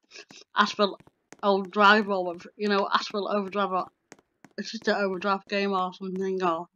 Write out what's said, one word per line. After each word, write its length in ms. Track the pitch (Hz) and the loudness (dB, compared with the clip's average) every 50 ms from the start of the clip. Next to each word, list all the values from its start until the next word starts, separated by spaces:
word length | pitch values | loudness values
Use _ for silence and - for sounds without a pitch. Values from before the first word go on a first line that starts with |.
| _ _ - - - - - - - _ - | _ _ -20 -20 -20 -20 -20 -20 -20 _ 0
Asphalt 440 | - 208 - - - 208 190 - - - _ _ _ _ - - - | 0 0 2 2 0 0 0 -2 -6 -16 _ _ _ _ -20 -12 -2
Overdrive 680 | - 202 196 196 196 180 175 208 208 196 208 220 202 196 | 0 2 2 2 0 0 2 6 8 8 8 6 4 0
or, 280 | 202 185 180 175 170 180 - - - | -2 -2 -2 -4 -6 -10 -14 -16 -10
you 120 | - 208 208 | -4 -2 0
know, 200 | 202 196 202 - | 0 0 2 2
Asphalt 400 | - - - - - 202 190 - | 0 0 0 -2 -6 -6 -4 -2
Overdrive 400 | 202 208 196 190 180 202 196 185 | -2 -2 -2 -2 -2 -2 -2 0
or 140 | 185 180 180 - _ _ _ - - _ _ _ _ _ - - _ - | -2 -2 -4 -6 _ _ _ -20 -20 _ _ _ _ _ -20 -18 _ -12
is 140 | 208 - | -12 -10
this 80 | - 220 | -10 -4
the 140 | - 220 202 | -2 0 0
Overdrive 500 | 196 202 190 190 175 208 202 196 196 - - | 0 0 -2 -2 -2 -2 -2 -2 -2 -4 -4
game 240 | 208 202 202 202 | -4 -2 0 0
or 200 | 196 185 185 180 180 | 0 0 -2 -4 -6
something 480 | - 190 190 185 185 190 190 190 190 | -8 -10 -8 -6 -4 -4 -4 -2 -2
or 240 | 185 175 165 165 175 - _ | 0 0 -2 -2 -6 -10 _